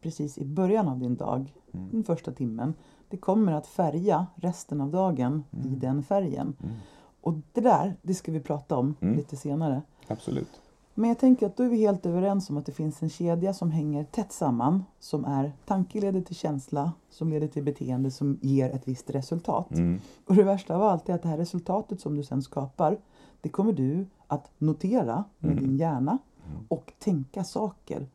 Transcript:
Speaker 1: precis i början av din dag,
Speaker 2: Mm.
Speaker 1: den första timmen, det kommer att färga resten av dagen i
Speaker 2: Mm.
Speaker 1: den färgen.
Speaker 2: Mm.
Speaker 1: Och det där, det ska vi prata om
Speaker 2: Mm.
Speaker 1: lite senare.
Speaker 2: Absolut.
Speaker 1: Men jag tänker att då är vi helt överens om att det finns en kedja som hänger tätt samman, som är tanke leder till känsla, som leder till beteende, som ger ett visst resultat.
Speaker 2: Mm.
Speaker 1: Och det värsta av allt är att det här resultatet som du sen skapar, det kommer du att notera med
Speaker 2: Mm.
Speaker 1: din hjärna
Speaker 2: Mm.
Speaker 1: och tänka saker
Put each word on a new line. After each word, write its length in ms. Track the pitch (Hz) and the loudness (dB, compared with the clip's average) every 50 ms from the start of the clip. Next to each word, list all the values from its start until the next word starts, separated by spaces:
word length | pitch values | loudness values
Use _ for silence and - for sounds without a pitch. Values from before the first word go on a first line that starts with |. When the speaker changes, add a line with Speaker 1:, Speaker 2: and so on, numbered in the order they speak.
Speaker 1:
precis 380 | - 165 160 - 151 147 139 - | -8 -10 -6 -4 -6 -6 -6 -8
i 60 | 147 | -8
början 440 | 139 147 160 190 180 202 226 202 156 | -6 -2 0 2 4 4 4 2 2
av 100 | 131 127 | 0 -2
din 160 | 127 123 123 | -2 -2 -2
dag, 380 | - - - - 127 135 139 - - _ _ - | -2 -2 -2 -2 -2 -4 -6 -12 -20 _ _ -12
Speaker 2:
Mm. 160 | 90 92 95 104 | -10 -10 -4 -4
Speaker 1:
den 120 | 226 214 | -4 0
första 280 | - 170 165 - - 147 | 0 -2 -2 -2 -10 -8
timmen, 420 | - 135 120 110 113 117 139 165 - - - - _ - _ | -4 -4 -4 -4 -4 -4 -4 -6 -6 -12 -20 -20 _ -16 _
det 80 | - | -12
kommer 360 | 185 - - 190 220 220 190 160 | -8 -2 0 2 4 4 4 2
att 140 | 151 151 | 0 -4
färga 600 | - - - 185 160 147 165 175 208 180 156 185 175 - | -8 -2 0 0 0 2 0 2 2 2 2 0 -2 -8
resten 460 | - - 175 175 - - _ - 147 | -6 -4 -4 -4 -4 -8 _ -4 -4
av 100 | 139 139 | -2 -2
dagen 540 | 151 185 190 190 170 131 127 123 139 156 139 - | 0 0 2 2 2 0 0 0 0 -2 -4 -6
i 160 | - - 127 | -8 -8 -4
Speaker 2:
Mm. 120 | 131 131 127 | -4 -4 -2
Speaker 1:
den 240 | 123 131 131 143 139 | -2 -2 -2 -2 -2
färgen. 540 | - 196 202 196 165 123 - 131 - 143 - - | 0 0 0 0 0 -4 -4 -4 -6 -6 -6 -8
Speaker 2:
Mm. 120 | - 113 113 98 - - - - - _ _ | -8 -8 -8 -12 -18 -20 -20 -20 -20 _ _
Speaker 1:
Och 140 | - - 165 156 147 - _ | -4 -4 -4 -4 -6 -6 _
det 80 | 240 | 2
där, 360 | 226 247 208 147 - 196 180 - _ | 4 6 6 6 4 0 -4 -6 _
det 120 | 165 190 | -4 -4
ska 180 | 180 - - 160 | -2 -2 -4 -4
vi 80 | 160 | -4
prata 360 | 143 - 151 147 139 _ 160 | -2 -2 -4 -4 -2 _ 0
om 180 | 131 123 139 151 - | 2 2 0 0 0
Speaker 2:
Mm. 140 | - 92 110 | 0 0 0
Speaker 1:
lite 200 | 147 143 - - | 0 -2 -4 -10
senare. 460 | 135 - 147 143 151 160 156 135 131 156 _ _ _ - - | -10 -6 -4 -2 -2 0 0 0 -2 -4 _ _ _ -10 -10
Speaker 2:
Absolut. 520 | 113 - - - 131 135 127 - - - - _ _ _ _ _ _ | -10 -8 -6 -4 -4 -4 -4 -6 -10 -20 -20 _ _ _ _ _ _
Speaker 1:
Men 140 | - 214 233 | 0 2 2
jag 100 | 233 240 | 2 6
tänker 280 | - 262 254 247 220 | 8 6 8 8 6
att 100 | 196 - | -2 2
då 60 | - 254 | 2 2
är 60 | 247 | 2
vi 80 | 233 | 4
helt 300 | 226 214 208 196 190 - | 4 4 4 4 2 0
överens 440 | 175 170 175 185 196 196 202 185 - | 0 0 2 2 2 2 0 0 -2
om 60 | 147 | -4
att 100 | 143 147 | -4 -4
det 60 | - 147 | -6 -6
finns 300 | - 160 156 147 - - | -4 -4 -4 -4 -2 -4
en 60 | 160 | -4
kedja 440 | 156 - 175 170 170 170 170 196 196 | -4 -2 0 0 0 2 0 0 -2
som 160 | 190 - 170 | 0 -2 0
hänger 340 | 156 160 151 151 147 143 151 | 0 0 0 0 -2 -2 -4
tätt 280 | 151 - - 208 - - | -4 -4 -6 -6 -6 -4
samman, 520 | - 180 147 123 117 117 139 180 196 185 - _ _ | -2 0 0 2 2 2 4 2 2 0 -4 _ _
som 260 | - - - 151 139 | -12 -4 -4 -4 -2
är 280 | - 143 135 135 143 139 - - | 0 0 0 0 -2 -4 -10 -4
tanke 340 | - 208 190 185 185 - 214 | -2 0 0 0 -2 -2 -2
leder 200 | 202 196 190 190 | -2 0 0 -2
till 160 | 180 - 180 | -2 -4 -10
känsla, 560 | - - 165 147 139 135 - - 143 139 165 170 - _ _ | -6 -4 -4 -4 -4 -4 -4 -2 -2 -2 -2 -4 -6 _ _
som 200 | - - 160 165 | -10 -4 -4 -2
leder 180 | 151 151 151 151 | 0 0 -2 -2
till 140 | - 151 143 | -4 -4 -4
beteende, 460 | 143 147 - 139 127 127 123 135 135 | -4 -4 -4 -4 -4 -2 0 0 -2
som 280 | 131 - 143 143 139 135 - | -2 0 0 0 0 0 0
ger 280 | 135 135 135 131 127 | 2 4 4 4 2
ett 180 | 131 131 131 - | 0 -4 -6 -6
visst 220 | 131 127 - - | -8 -8 -8 -6
resultat. 600 | - 139 131 - 165 165 165 - - - 180 - | -4 -4 -4 -2 -6 -4 -2 0 0 0 -2 -2
Speaker 2:
Mm. 300 | - 80 85 85 87 95 - - - - _ | 0 2 2 2 2 0 -4 -12 -20 -20 _
Speaker 1:
Och 80 | - 196 | 6 8
det 80 | 190 202 | 8 8
värsta 320 | 196 196 196 190 - 165 | 8 6 0 0 -2 0
av 60 | 170 202 | 2 4
allt 260 | 214 185 165 - - | 4 4 2 0 -2
är 60 | 185 | -4
att 80 | 170 - | -2 -2
det 60 | 170 | -2
här 80 | 160 | -2
resultatet 640 | 151 175 165 - 180 165 - 185 202 214 - 208 185 | -2 -2 -2 -4 -6 -4 -2 -2 -2 -2 -4 -8 -8
som 160 | - 156 147 | -4 -4 -4
du 60 | 143 143 | -4 -4
sen 200 | 139 - 135 135 | -2 -2 -4 -4
skapar, 560 | - - - 135 135 - - 165 156 196 208 - _ _ - - - - _ | -2 -6 -6 -6 -6 -2 2 2 2 2 0 -4 _ _ -20 -20 -20 -20 _
det 80 | - - | -8 -8
kommer 240 | - - 196 220 202 | -2 2 2 2 2
du 340 | 147 131 131 143 175 196 190 _ _ _ | 2 2 0 2 0 -4 -4 _ _ _
att 240 | _ 143 143 - - _ _ | _ -6 -6 -6 -10 _ _
notera 680 | 151 156 156 - - 190 226 254 180 120 113 156 208 - _ _ | 0 0 0 0 0 0 2 2 2 0 -2 -2 -4 -6 _ _
med 140 | - 160 160 | -2 0 0
Speaker 2:
Mm. 120 | - 139 | 2 2
Speaker 1:
din 120 | 135 135 | 0 2
hjärna 420 | 135 160 165 151 127 127 143 208 269 - _ _ _ - | 2 2 2 2 0 0 0 0 -2 -2 _ _ _ -16
Speaker 2:
Mm. 180 | 85 76 - 110 - | -14 -14 -12 -6 -6
Speaker 1:
och 240 | - 127 - - - _ | -6 -6 -6 -14 -20 _
tänka 460 | - - 185 151 135 - - 196 185 | -2 0 0 0 0 -4 -6 -8 -8
saker 640 | - - - 214 202 - - _ - - 143 139 135 _ | -6 -4 -4 -4 -4 -6 -10 _ -10 -8 -8 -8 -10 _